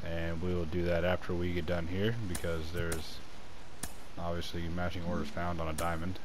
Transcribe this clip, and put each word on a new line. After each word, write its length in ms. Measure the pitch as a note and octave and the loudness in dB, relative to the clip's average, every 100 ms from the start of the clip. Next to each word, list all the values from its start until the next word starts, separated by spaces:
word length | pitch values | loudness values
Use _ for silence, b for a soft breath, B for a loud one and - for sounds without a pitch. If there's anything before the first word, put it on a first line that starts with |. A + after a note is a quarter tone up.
| E2 | -2
And 360 | E2 E2 E2 | 0 0 0
we 120 | F2+ | 2
will 120 | F2+ E2+ | 2 2
do 180 | F2 | 2
that 220 | F2 E2+ F2 | 4 4 4
after 280 | F2+ - | 2 2
we 200 | F2+ F2+ | 0 2
get 120 | F2 E2+ | 0 2
done 220 | E2+ E2 | 0 0
here, 280 | F2+ G#2 A2+ G2+ | 2 2 2 0
because 440 | E2+ F2 E2 D#2 | 0 0 0 0
there's 440 | F2 E2 E2 - - - - - - - - - - - - | 0 0 0 -2 -2 -2 -4 -4 -4 -4 -4 -4 -4 -4 -2
obviously 460 | E2+ E2+ - F2 E2+ E2+ | -2 -2 -2 -2 -2 0
matching 280 | F2 E2+ E2+ | 0 0 0
orders 220 | F2 - | 0 0
found 320 | - F2 E2+ | -2 0 0
on 60 | D#2+ | 0
a 60 | |
diamond. 460 | D2+ E2+ E2 E2+ F#2 | 0 0 0 -2 -2